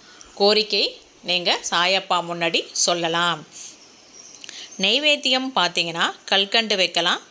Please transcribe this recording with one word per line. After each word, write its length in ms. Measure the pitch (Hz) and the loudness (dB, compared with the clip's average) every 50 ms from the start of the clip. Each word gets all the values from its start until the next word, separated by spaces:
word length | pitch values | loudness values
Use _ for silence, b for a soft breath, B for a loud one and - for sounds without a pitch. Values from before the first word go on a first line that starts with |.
| B B B B B B - | B B B B B B -2
கோரிக்கை 640 | - 202 208 208 214 208 - 202 202 285 403 - - - - - - | 2 4 4 4 4 2 0 0 -2 -2 -2 -4 -10 -18 -20 -20 -10
நீங்க 380 | - 170 180 180 175 202 294 480 - - | -4 -2 -2 0 0 0 0 0 -2 -2
சாயப்பா 540 | 190 170 175 185 190 190 185 - 185 175 170 170 | 0 2 2 2 2 0 0 0 0 0 0 -2
முன்னாடி 360 | 170 170 170 165 180 302 - - | -4 -2 -2 0 0 -2 -2 -4
சொல்லலாம். 720 | - - - 190 175 175 170 165 165 170 175 175 160 151 - - B B B B B B - - - - - - - - - - - B B B B B B B B - | -2 0 0 0 0 0 0 0 0 0 0 0 0 -2 -6 -14 B B B B B B -20 -20 -20 -20 -20 -20 -20 -20 -20 -20 -20 B B B B B B B B -2
நெய்வேத்தியம் 720 | 190 202 226 277 302 294 294 285 285 262 254 262 262 262 262 | 0 0 2 2 2 2 2 2 0 0 0 0 0 -2 0
பார்த்தீங்கன்னா, 600 | - 175 175 175 180 170 165 160 170 196 330 - - - | 0 0 2 0 -2 -2 -2 -2 -2 -2 -2 -2 -6 -4
கல்கண்டு 520 | - 202 196 196 202 - 226 226 214 214 | 0 0 0 2 2 0 0 2 2 0
வைக்கலாம், 440 | 190 180 - - 175 170 180 233 339 - - | 0 0 0 0 0 0 2 0 -2 -4 -10